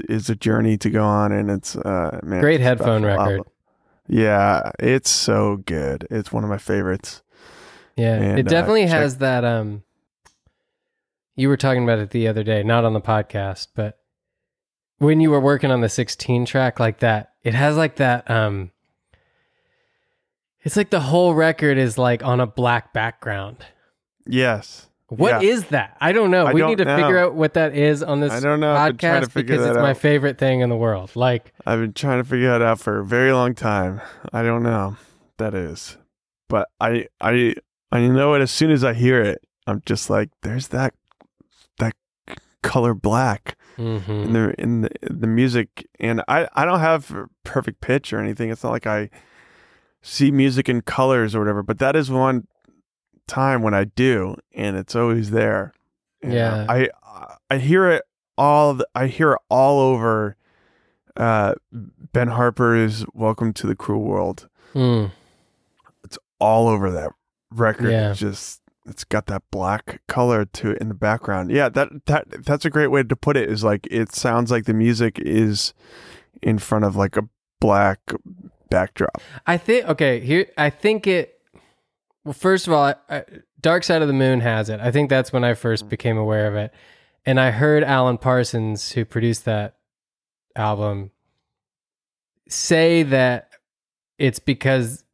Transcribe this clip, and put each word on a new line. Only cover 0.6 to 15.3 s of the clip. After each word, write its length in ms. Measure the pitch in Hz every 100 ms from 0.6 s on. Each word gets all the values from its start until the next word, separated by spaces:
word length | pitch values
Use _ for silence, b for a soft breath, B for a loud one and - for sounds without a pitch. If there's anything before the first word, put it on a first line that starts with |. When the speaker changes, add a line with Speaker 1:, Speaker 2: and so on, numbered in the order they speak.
| 113 107
Speaker 1:
to 100 | 104
go 160 | 107
on, 260 | 104 104 104
and 200 | 101 104
it's, 260 | 98 - -
uh, 420 | - 92 82 87
man, 180 | 80 92
Speaker 2:
Great 140 | 143
Speaker 1:
it's 80 | 156
a 20 |
Speaker 2:
headphone 380 | 123 117 123 110
Speaker 1:
special 160 | 107 98
Speaker 2:
record. 200 | 101 98
Speaker 1:
album. 120 | - _ _ _ _ _ -
Yeah, 600 | 113 107 101 101 82 - -
it's 320 | 120 131 -
so 480 | - - 107 104 101 98
good. 400 | 80 71 69 -
It's 220 | 110 -
one 100 | 113
of 60 | 107
my 80 | 101
favorites. 680 | - 101 92 95 - - _ B B B B B B -
Speaker 2:
Yeah, 180 | 113
Speaker 1:
And, 240 | 107 101 104
Speaker 2:
it 80 | -
Speaker 1:
uh, 40 |
Speaker 2:
definitely 340 | 165 180 220
Speaker 1:
check 80 | 180
Speaker 2:
has 260 | 160 147 131
that, 260 | 135 123
um, 380 | 120 117 107 104 _ _ _ _ _ _ _ _ _ _ _ _ _ _ _
you 160 | - 135
were 80 | 135
talking 260 | 135 127
about 140 | 120 113
it 140 | 104
the 160 | 117 110
other 140 | 110
day, 180 | 107 107
not 240 | 107 117 113
on 80 |
the 60 | 107
podcast, 680 | - 107 104 104 98 92 -
but 240 | - 107 - _ _ _ _ _ _ _ _ _ -
when 200 | 143 156
you 100 | 160